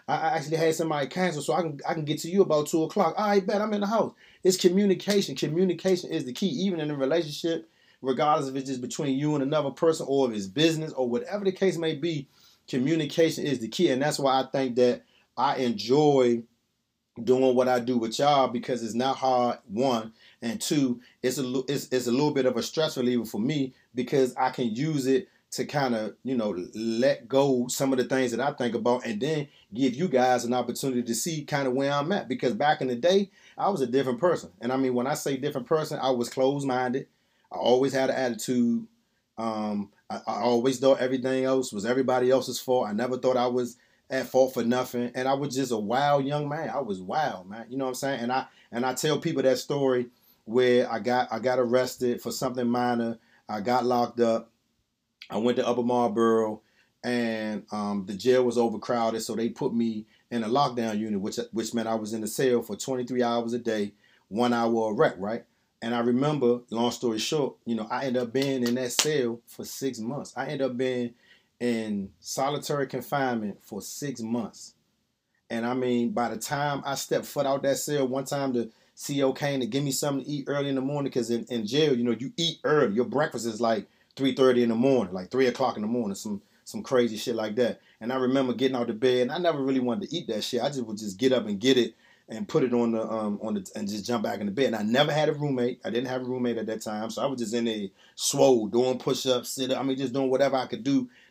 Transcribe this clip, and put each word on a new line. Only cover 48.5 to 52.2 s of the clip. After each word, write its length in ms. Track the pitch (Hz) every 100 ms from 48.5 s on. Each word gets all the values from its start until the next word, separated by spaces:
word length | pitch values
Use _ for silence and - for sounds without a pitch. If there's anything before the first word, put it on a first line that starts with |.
| _ -
and 140 | 113
I 80 | 127
tell 260 | 127 156 147
people 240 | 165 135
that 120 | 131 123
story 520 | - 143 135 127 123 _ _ _
where 480 | - 117 127 123 120
I 60 | 113
got, 300 | 110 123 123
I 60 | 113
got 200 | 123 127
arrested 600 | 120 123 123 - 123 110